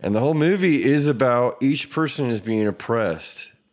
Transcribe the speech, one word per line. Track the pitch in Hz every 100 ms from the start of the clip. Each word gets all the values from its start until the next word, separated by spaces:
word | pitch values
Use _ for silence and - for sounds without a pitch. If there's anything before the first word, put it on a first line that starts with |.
And | 98
the | 104
whole | 135
movie | 160 156 196 185 147
is | 120 147 147
about | 120 131 120 123 -
each | 135 143 -
person | - 156 - 127
is | 110
being | 107 110 104
oppressed | 90 - 117 104 80 - - - _ _